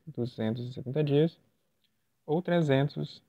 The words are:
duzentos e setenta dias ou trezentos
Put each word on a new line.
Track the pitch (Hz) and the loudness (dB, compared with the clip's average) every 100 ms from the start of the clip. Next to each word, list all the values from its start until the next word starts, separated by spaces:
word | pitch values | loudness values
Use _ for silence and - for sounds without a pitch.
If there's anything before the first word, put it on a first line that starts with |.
| - | -14
duzentos | 143 120 - 110 120 123 | -8 -6 -4 -4 -4 -6
e | |
setenta | 127 123 147 | -10 -6 -2
dias | 147 143 165 - _ _ _ _ _ _ _ _ - | 2 4 2 0 _ _ _ _ _ _ _ _ -4
ou | 156 | -2
trezentos | 175 175 151 135 143 - 147 - | 0 2 4 4 2 -2 -8 -10